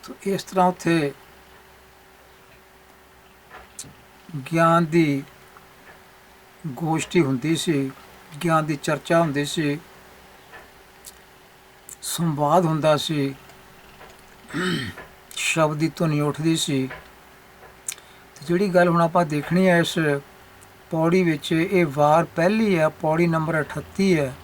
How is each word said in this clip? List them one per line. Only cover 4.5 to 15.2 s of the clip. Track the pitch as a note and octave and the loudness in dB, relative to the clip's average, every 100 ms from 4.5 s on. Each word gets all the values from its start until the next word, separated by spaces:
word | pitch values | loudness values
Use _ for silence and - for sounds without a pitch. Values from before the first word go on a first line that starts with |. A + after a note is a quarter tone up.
| E3 E3 E3+ E3 | 0 4 4 4
ਦੀ | E3+ D#3 C#3 C#3 - - - - - - - - - - - - - E3 | 2 2 0 -6 -20 -20 -20 -20 -20 -20 -20 -20 -20 -20 -20 -20 -14 -12
ਗੋਸ਼ਟੀ | B2 E3 D#3+ - F3+ | -6 -4 -4 0 0
ਹੁੰਦੀ | C#3 C3 D3 E3 | 2 0 -2 -2
ਸੀ, | - D3 C3+ - - - - D3 | 0 -2 -2 -8 -20 -20 -20 -6
ਗਿਆਨ | E3+ D#3+ D#3 | 0 0 0
ਦੀ | D3 | -4
ਚਰਚਾ | - D3 - E3+ | -4 -6 0 2
ਹੁੰਦੀ | E3+ C#3 C#3+ | 2 0 -4
ਸੀ, | - D3 D3 - - - - - - - - - - - - - - - - - - - - - - | -2 -2 -4 -10 -20 -20 -20 -20 -20 -20 -20 -20 -20 -20 -20 -20 -20 -20 -20 -20 -20 -20 -20 -20 -14
ਸੰਵਾਦ | - - E3 D3 D3 E3+ E3 | -10 -4 -2 0 2 2 2
ਹੁੰਦਾ | D#3 D#3 D3 | 0 2 2
ਸੀ, | - D3+ C#3 C3+ - - - - - - - - - - - D3 F3+ E3 A#2 - - - | 0 -2 -4 -6 -20 -20 -20 -20 -20 -20 -20 -20 -20 -20 -12 -6 -4 -4 -6 -12 -20 -20